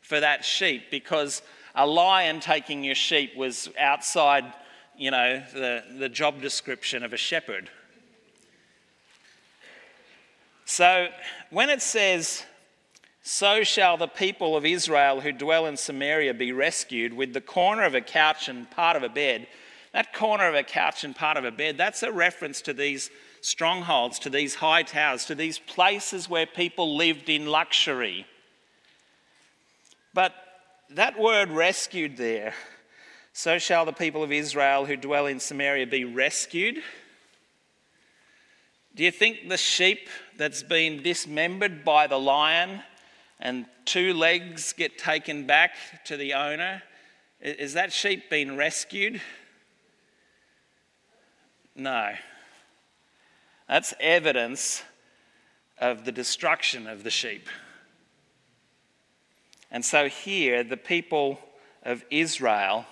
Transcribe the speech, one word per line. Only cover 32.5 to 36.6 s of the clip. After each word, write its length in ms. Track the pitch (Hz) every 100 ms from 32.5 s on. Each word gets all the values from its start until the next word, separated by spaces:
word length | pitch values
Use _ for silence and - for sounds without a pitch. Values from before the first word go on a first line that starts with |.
| - - - _ - - - _
"So 260 | - 165 170
shall 260 | - 170
the 80 | 160
people 320 | 147 165 156
of 80 | 151
Israel 540 | 147 147 143 139 139 139
who 100 | 139
dwell 300 | 135 147 143
in 120 | 131
Samaria 480 | - 139 139 139 127
be 180 | 131
rescued." 800 | 123 120 139 - - 170